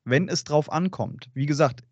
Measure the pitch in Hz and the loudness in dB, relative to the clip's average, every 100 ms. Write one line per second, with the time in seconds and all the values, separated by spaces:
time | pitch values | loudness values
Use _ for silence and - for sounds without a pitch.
0 | - 131 - 170 - 151 151 156 185 - | 0 0 2 -4 0 0 2 0 -2 -2
1 | 113 139 - - 143 147 143 123 - | -6 -8 -14 -6 -2 2 2 0 -14